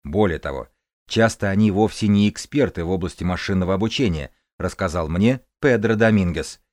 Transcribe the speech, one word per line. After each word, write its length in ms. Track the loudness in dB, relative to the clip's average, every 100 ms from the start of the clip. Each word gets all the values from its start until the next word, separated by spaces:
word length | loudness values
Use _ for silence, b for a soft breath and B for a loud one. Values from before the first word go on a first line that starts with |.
Более 360 | -6 0 0 0
того, 300 | -8 -10 -12 _ _ _ -6
часто 420 | 0 0 0 -2
они 220 | 2 2
вовсе 360 | 2 0 0 2
не 220 | 4 2
эксперты 540 | 0 -6 -2 -2 -2
в 60 | -4
области 340 | -2 -4 -4
машинного 500 | -4 -4 -2 -2 0
обучения, 580 | 0 -2 0 -2 -2 -8 _ _ -8
рассказал 520 | -8 -4 -4 -4 -2
мне 320 | 0 2 0 _ -2
Педро 360 | 2 2 2 2
Домингес, 640 | 4 4 2 -2 -8 -12 _